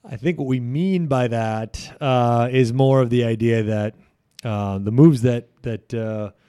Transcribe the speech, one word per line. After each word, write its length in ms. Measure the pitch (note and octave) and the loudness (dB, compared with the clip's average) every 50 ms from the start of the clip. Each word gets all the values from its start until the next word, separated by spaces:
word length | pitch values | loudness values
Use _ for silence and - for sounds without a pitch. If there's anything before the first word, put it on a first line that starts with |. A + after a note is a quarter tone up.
| _ | _
I 140 | A3 C3 A2 | -14 -14 -4
think 200 | B2 E3+ F3 D#3 | -4 -4 -2 -2
what 80 | C#3+ | -2
we 140 | C3 C3 B2+ | -2 -2 -2
mean 480 | A#2+ A#2+ C3 D3+ F3+ F#3+ F#3+ F3+ E3+ D3 | -2 -4 -4 -2 -2 0 0 -2 0 0
by 180 | C#3 B2+ B2 | 0 0 0
that, 680 | A#2 A#2 A2+ A2+ A2 A2 A2 A2+ G#2+ - - - - - _ | 0 -2 -2 -2 -2 -4 -6 -6 -8 -12 -16 -16 -16 -12 _
uh, 480 | D#3 C3+ B2+ B2 A#2+ A#2+ A#2 A#2 A#2 B2 | -2 0 2 2 2 2 2 2 0 2
is 200 | B2+ C3 B2+ A2+ | 2 2 2 2
more 280 | A#2+ C3 C3+ C3+ C3+ C3+ | 2 2 2 4 4 4
of 100 | B2+ A#2 | 2 2
the 140 | A#2+ B2 A#2+ | 2 0 0
idea 400 | A2+ A#2 A2 A2+ A#2 A2+ A2+ G#2+ | 0 -2 0 0 0 2 0 0
that, 320 | G#2+ A2 G#2+ G#2 A2 - - _ _ _ _ _ _ _ - - | -2 -2 -2 -2 -4 -6 -12 _ _ _ _ _ _ _ -12 -8
uh, 340 | A#2+ G#2+ G#2 G2+ G2 G2 G2 | -6 -4 -4 -4 -4 -4 -4
the 140 | G2 G#2+ | -4 0
moves 300 | A2+ B2+ D3+ E3+ D3 A#2 | 4 6 6 6 6 4
that, 260 | A#2 B2+ A#2+ A#2+ - _ _ _ | 0 0 -2 -2 -6 _ _ _
that, 300 | - B2 A2+ G#2 _ _ | -10 -8 -8 -8 _ _
uh, 380 | B2 A2+ A2 A2 A2 G#2+ G#2+ G2 _ _ _ | -8 -6 -6 -6 -6 -8 -8 -10 _ _ _